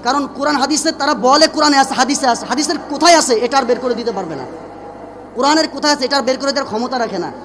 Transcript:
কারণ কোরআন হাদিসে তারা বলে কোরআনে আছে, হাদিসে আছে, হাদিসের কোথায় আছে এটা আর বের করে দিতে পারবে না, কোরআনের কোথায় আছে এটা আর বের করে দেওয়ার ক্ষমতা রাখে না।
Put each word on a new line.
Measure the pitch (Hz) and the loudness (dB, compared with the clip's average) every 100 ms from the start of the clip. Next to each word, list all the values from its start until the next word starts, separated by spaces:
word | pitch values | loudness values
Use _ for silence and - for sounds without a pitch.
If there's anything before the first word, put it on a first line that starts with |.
কারণ | 240 277 262 - | 0 -2 -2 -4
কোরআন | 285 285 | -2 0
হাদিসে | 277 302 320 | 0 0 -2
তারা | - 285 | -2 -2
বলে | 269 247 285 311 | 2 4 6 4
কোরআনে | 311 302 277 | 4 4 4
আছে, | 269 | 2
হাদিসে | 233 247 277 262 | 2 0 2 0
আছে, | 233 - | 0 -2
হাদিসের | 247 302 339 - | -2 -2 -4 -4
কোথায় | 285 330 330 | 0 4 6
আছে | 277 | 4
এটা | 226 240 269 | 2 2 0
আর | 247 | 2
বের | 247 | 0
করে | 254 | 0
দিতে | 226 233 | -2 -4
পারবে | 196 175 147 | -4 -6 -8
না, | 123 - - - - - - - - - | -10 -12 -16 -16 -16 -16 -18 -18 -14 0
কোরআনের | 269 311 302 | 2 2 0
কোথায় | 277 294 | 0 0
আছে | 285 247 | 0 0
এটা | 277 | 0
আর | |
বের | 233 262 | 0 0
করে | 277 | -2
দেওয়ার | 277 269 | -2 -4
ক্ষমতা | 214 240 254 | -4 -4 -2
রাখে | 226 190 | -2 -4
না। | 165 127 | -6 -8